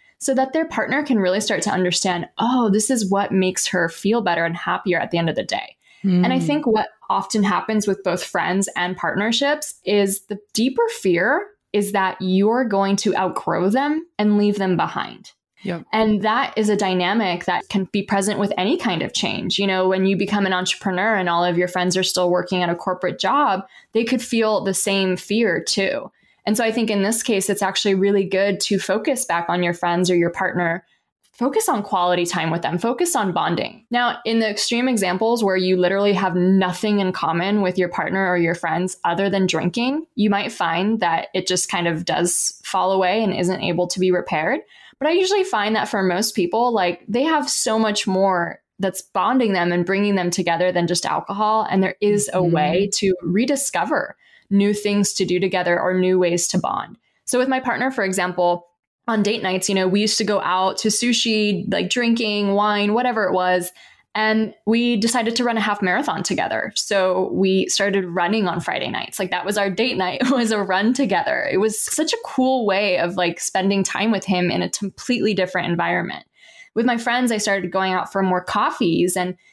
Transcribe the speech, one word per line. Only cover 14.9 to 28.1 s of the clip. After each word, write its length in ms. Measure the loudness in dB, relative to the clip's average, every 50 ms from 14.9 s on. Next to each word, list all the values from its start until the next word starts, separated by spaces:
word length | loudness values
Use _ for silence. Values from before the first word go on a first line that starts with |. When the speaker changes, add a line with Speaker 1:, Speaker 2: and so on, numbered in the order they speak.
| -4 -6 -8 -8 -12 -16 -20 -20 -20 _ _ _ _ _
Speaker 2:
Yep. 220 | -8 -8 -8 -8 -6 -4
Speaker 1:
And 300 | 0 2 2 2 2 2
that 320 | 2 0 0 0 -2 -2 -2
is 120 | 0 0 2
a 80 | 2
dynamic 680 | 2 2 0 0 0 0 0 0 0 0 0 -2 -2 -2
that 220 | -2 -2 -2 -4 -2
can 160 | -2 -2 -2 -2
be 100 | -2 -4
present 360 | -2 0 0 0 0 0 0 -2
with 140 | -2 -2 0
any 200 | 0 0 0 0 0
kind 240 | -2 -2 -2 -2
of 100 | -4 -4
change. 460 | -4 -4 -4 -4 -4 -4 -4 -4 -2 -2
You 80 | 0
know, 220 | 0 0 2 2 2
when 180 | 2 2 2
you 100 | 2 2
become 300 | 0 0 0 0 0 0
an 60 | 0 0
entrepreneur 640 | -2 -2 -4 -6 -4 -4 -4 -2 0 0 0 0
and 120 | 0 0 0
all 160 | 0 2 2
of 140 | 2 2 0
your 100 | 0 0
friends 280 | 0 0 0 0 0
are 80 | 0 0
still 260 | 0 0 0 2 2
working 320 | 2 0 0 0 0 0
at 80 | 0 0
a 60 | -2
corporate 420 | -2 -4 -4 -4 -2 -4 -4 -4 -2
job, 480 | -2 0 2 2 2 2 0 -2 -4 -8 -16 -20 -12 _
they 120 | -2 -2 0
could 180 | 0 0 -2
feel 400 | -2 -2 0 0 2 2 2 0
the 120 | 0 -2 -2
same 420 | -2 -2 0 0 2 2 0 0
fear 460 | -2 -2 -2 0 2 2 2 0 0
too. 480 | -2 -2 -2 -2 0 -2 -2 -4 -8 -10 -16 _ _ _ _ _ -4
And 100 | -2 0
so 80 | 0 0
I 60 | 0
think 180 | 0 0 0 0
in 140 | 0 0
this 200 | 0 0 0 -2
case, 280 | 0 0 0 0 0 0
it's 120 | 0 0
actually 340 | -2 -2 -2 0 0 2 2
really 280 | 4 4 4